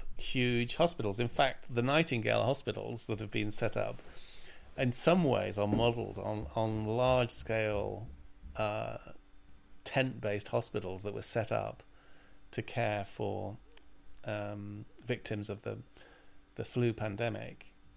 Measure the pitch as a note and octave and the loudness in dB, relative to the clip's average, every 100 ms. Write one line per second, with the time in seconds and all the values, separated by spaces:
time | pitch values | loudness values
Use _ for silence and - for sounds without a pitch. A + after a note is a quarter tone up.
0 | - - - C3 B2 A#2+ A#2+ - E3+ - | -2 -2 0 4 4 4 2 4 4 4
1 | G#2+ G2 A#2+ - C#3 - - A#2+ B2 D3+ | 0 2 0 4 2 2 -2 0 4 4
2 | E3 A#2+ A2+ A2 A2 C#3 - G#2 G#2+ A#2+ | 4 2 2 4 4 2 -2 -4 -4 -4
3 | - G#2+ G#2 A2+ G#2+ - A2+ A2+ G#2 A#2+ | -2 -2 -2 0 0 2 2 2 0 -4
4 | - - - - - - - - B2+ - | -10 -12 -10 -12 -12 -14 -12 0 0 4
5 | - F#3 D#3 A2 G2 G2+ G#2 G#2+ A#2+ A#2 | 6 8 8 4 2 2 4 6 4 4
6 | G2+ G2+ G2+ G#2+ - A#2 A2 A2 G#2+ A#2 | -2 -4 -4 -2 -2 0 2 2 0 2
7 | B2+ B2+ A#2+ - - A2+ G#2+ G2+ G2+ G2+ | 4 4 4 0 0 0 2 0 -2 -4
8 | A2 - - - - - G#2+ G#2+ A2+ - | -8 -12 -16 -16 -12 -2 -2 0 -4 -6
9 | - - - - - - - - - C#3 | -10 -16 -16 -20 -18 -20 -18 -12 -2 0
10 | C3 A#2 A#2 G#2 - A#2+ - A2 F#2 F#2+ | 0 0 -2 -2 0 0 0 -4 -4 -4
11 | G2+ G#2+ - A#2 G#2 A2 G#2 - - - | -4 -4 0 0 2 0 -2 -8 -16 -20
12 | - - - - - - - - A2 G#2 | -20 -20 -18 -20 -8 -8 -4 -2 0 0
13 | G2 - G#2 G2 G2 G#2+ - - - - | -4 -4 -4 -2 -4 -8 -14 -18 -18 -16
14 | - - - G#2 G#2 G#2 G2+ G#2 G#2+ - | -14 -10 -6 -4 -4 -6 -8 -10 -12 -14
15 | A#2 A#2 - G#2+ G2+ G2 A2 G#2+ - - | -6 -6 -4 -4 -4 -6 -6 -8 -10 -20
16 | - - - - - - A2 B2+ A#2+ A2 | -20 -20 -20 -20 -18 -10 -6 0 2 2
17 | G#2+ G2+ A#2 G#2 A2+ - - - - | -4 -2 -2 -2 -8 -12 -18 -20 -20